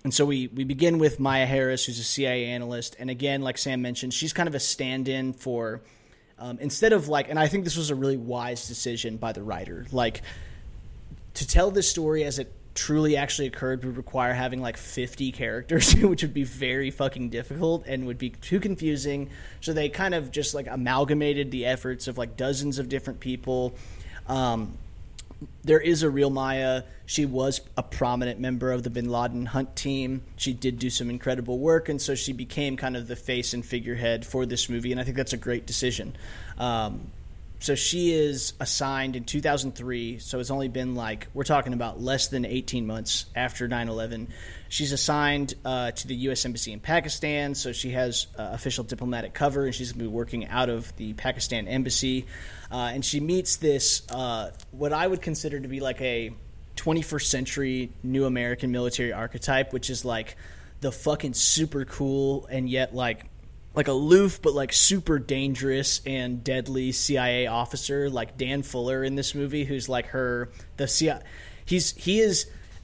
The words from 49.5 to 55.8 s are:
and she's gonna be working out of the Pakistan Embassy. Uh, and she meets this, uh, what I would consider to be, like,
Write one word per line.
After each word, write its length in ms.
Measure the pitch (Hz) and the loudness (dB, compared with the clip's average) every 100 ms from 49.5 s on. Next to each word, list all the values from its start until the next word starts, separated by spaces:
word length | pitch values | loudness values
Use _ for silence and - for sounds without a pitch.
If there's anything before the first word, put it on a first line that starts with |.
| 139 135 | 2 0
and 80 | |
she's 180 | 120 123 | -2 -6
gonna 120 | 120 | -4
be 60 | 113 | -4
working 360 | 113 117 123 107 | -2 -2 -4 -2
out 220 | 120 127 | 0 2
of 260 | 117 113 - | 0 -4 -8
the 160 | 110 | -8
Pakistan 540 | 110 131 123 - 120 107 | -4 -2 -2 -2 -2 -2
Embassy. 580 | 131 127 - 131 131 - - - - - | 0 2 2 2 0 -2 -10 -12 -12 -8
Uh, 220 | 127 120 | -4 -2
and 120 | 131 - | -2 -2
she 160 | 147 | 0
meets 340 | 151 180 180 - | 2 2 2 2
this, 460 | 156 139 - - - | 4 4 4 2 -2
uh, 400 | 127 127 117 98 - - | -4 -2 -2 -4 -8 -14
what 200 | 131 147 | -4 0
I 160 | 151 180 | 2 2
would 140 | 185 | 0
consider 360 | 175 151 151 143 | -2 -4 -4 -4
to 80 | 131 | -6
be, 100 | |
like, 220 | 135 | -4